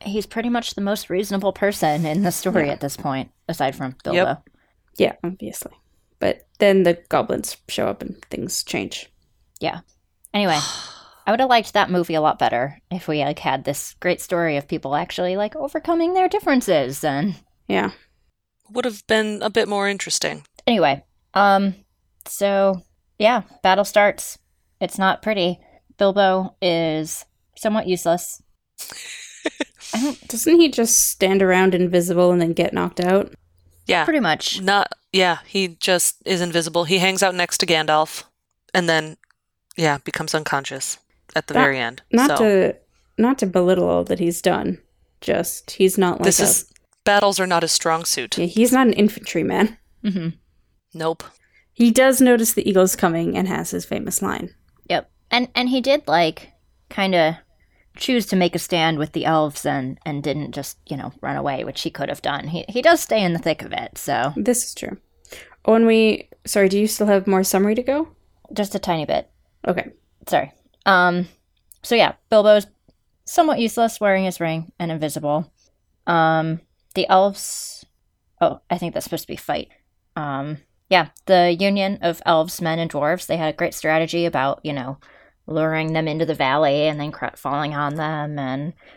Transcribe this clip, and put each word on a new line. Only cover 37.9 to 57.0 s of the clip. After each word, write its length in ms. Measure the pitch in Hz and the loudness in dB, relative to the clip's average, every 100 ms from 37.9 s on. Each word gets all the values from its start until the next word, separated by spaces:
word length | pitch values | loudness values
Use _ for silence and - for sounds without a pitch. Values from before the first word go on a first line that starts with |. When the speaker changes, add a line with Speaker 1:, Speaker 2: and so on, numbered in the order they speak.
| 151 156 - - _ _ _ _ | 2 2 -4 -16 _ _ _ _
Speaker 3:
and 160 | 190 175 | -2 2
then, 280 | 160 156 156 _ _ _ _ _ - | 0 0 -12 _ _ _ _ _ -2
yeah, 200 | 160 143 | 0 0
becomes 340 | - - 160 | -4 -8 -4
unconscious 640 | 156 151 143 139 135 - - _ _ _ - | -4 -2 -4 -4 -10 -10 -10 _ _ _ -6
at 120 | - | -2
the 60 | |
Speaker 2:
Not, 80 | 240 | 2
Speaker 3:
very 180 | 262 135 | 2 2
end. 220 | 117 127 _ | -4 -6 _
Speaker 2:
not 260 | 233 277 - | 2 4 4
Speaker 3:
So. 0 | |
Speaker 2:
to, 380 | 220 196 180 - _ _ _ - | 4 4 2 -2 _ _ _ 0
not 200 | 226 269 | 0 2
to 60 | 196 | 0
belittle 420 | 180 180 185 175 | 2 2 2 2
all 160 | 175 175 | 0 0
that 140 | 180 | -2
he's 220 | 170 170 | -2 0
done. 380 | 190 170 - 180 _ _ _ _ | 0 0 -2 -6 _ _ _ _
Just, 500 | - - 170 - - | -4 -2 -2 -8 -14
he's 260 | - 190 190 | 2 2 4
not 220 | 180 - | 0 2
like 60 | 170 | 2
Speaker 3:
This 140 | 165 | 2
Speaker 2:
a 40 | |
Speaker 3:
is, 300 | 185 - - _ _ _ | 2 0 -2 _ _ _
battles 360 | - 202 202 196 | 2 4 2 0
are 80 | 185 | 0
not 140 | 170 | 0
his 80 | 165 | 0
strong 340 | - 170 165 170 | 0 0 0 -2
suit. 320 | - 120 - | -4 -4 -4
Speaker 2:
Yeah, 80 | 170 | -2
he's 260 | 196 240 | 2 4
not 160 | 254 247 | 6 4
an 60 | |
infantryman. 840 | 196 208 - - 170 - - 214 - _ _ | 4 2 0 -6 -4 -2 0 0 -2 _ _
Speaker 1:
Mm-hmm. 260 | 208 185 165 165 _ _ _ _ _ | -6 -4 -6 -8 _ _ _ _ _
Speaker 3:
Nope. 300 | 165 160 165 - _ _ _ _ | -8 -6 -6 -10 _ _ _ _
Speaker 2:
He 180 | - 233 | 2 4
does 300 | 226 262 262 | 6 6 6
notice 320 | 254 240 226 | 6 6 2
the 140 | - - | 0 2
eagles 280 | 190 185 - | 4 4 2
coming 420 | 180 165 170 - | 0 0 -2 -2
and 100 | 185 | -2
has 240 | - 165 | -2 -4
his 140 | 180 170 | -8 -6
famous 360 | - - - | -8 -6 -4
line. 320 | 196 - 180 - _ _ _ | -4 -6 -8 -16 _ _ _
Speaker 1:
Yep. 200 | 160 - _ _ | -4 -4 _ _
And, 160 | 240 247 - | -2 -2 -2
and 140 | 247 | 0
he 120 | 262 | 0
did, 260 | 254 285 - | 2 0 2
like, 460 | 160 165 160 - _ _ _ _ | 2 2 -2 -16 _ _ _ _
kinda 500 | - | -4